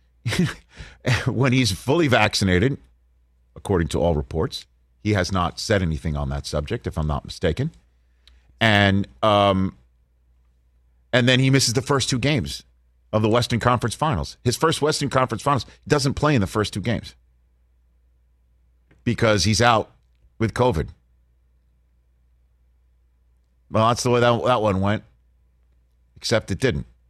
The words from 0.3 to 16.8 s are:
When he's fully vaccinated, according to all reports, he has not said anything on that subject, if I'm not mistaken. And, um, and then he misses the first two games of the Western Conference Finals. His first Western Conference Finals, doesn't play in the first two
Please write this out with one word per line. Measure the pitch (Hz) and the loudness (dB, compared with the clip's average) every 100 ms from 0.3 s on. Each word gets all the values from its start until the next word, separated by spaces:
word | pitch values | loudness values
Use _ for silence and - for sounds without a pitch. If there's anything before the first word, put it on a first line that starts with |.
| - 170 - _ - - - - 117 - | -2 -2 -4 _ -20 -20 -8 -4 -2 -2
When | 107 135 | 0 2
he's | 131 113 | 2 0
fully | 90 - 165 147 | -2 0 0 4
vaccinated, | 117 107 - 98 90 127 - _ _ _ _ _ _ _ - | 4 2 2 2 4 2 -2 _ _ _ _ _ _ _ -12
according | - 90 80 | -2 -2 0
to | 78 | 0
all | 85 | 0
reports, | 76 71 80 - - - _ _ _ | 0 -4 -4 -6 -8 -18 _ _ _
he | 104 | -2
has | 101 90 | -2 0
not | 95 85 - | -2 -4 -4
said | - 101 | -2 0
anything | 85 78 80 73 | 0 -4 -6 -6
on | 69 | -6
that | 71 - | -6 -6
subject, | 76 73 117 - | -6 -6 -8 -6
if | - | -4
I'm | 76 | -4
not | 71 - | -4 -8
mistaken. | - 85 78 160 - _ _ _ _ _ _ _ - | -4 -4 -2 -6 -8 _ _ _ _ _ _ _ -2
And, | 113 101 101 98 98 - | 2 4 4 2 -2 -2
um, | 110 101 101 95 95 - _ _ _ _ _ _ _ _ _ _ _ _ _ | 2 4 4 2 -2 -6 _ _ _ _ _ _ _ _ _ _ _ _ _
and | 123 123 | 0 2
then | 127 | 4
he | 135 | 4
misses | 135 127 | 2 2
the | 123 | -2
first | - 139 - | -2 -2 -2
two | 127 | -2
games | 135 143 71 - - _ _ _ _ | 0 -2 -4 -10 -16 _ _ _ _
of | 107 | 0
the | 107 | 2
Western | 120 - 117 | 2 0 0
Conference | 123 123 117 - | 0 0 -2 -4
Finals. | 156 92 69 - | -2 -2 -6 -6
His | 123 117 | -4 0
first | 160 - | 0 0
Western | 147 156 135 | -2 -2 -2
Conference | 131 127 107 | 0 -2 -2
Finals, | 143 135 - - - | -2 -2 -4 -14 -2
doesn't | 147 135 - | 0 0 0
play | 151 135 | 0 2
in | |
the | 95 | 0
first | 110 101 | -2 -2
two | 104 | -4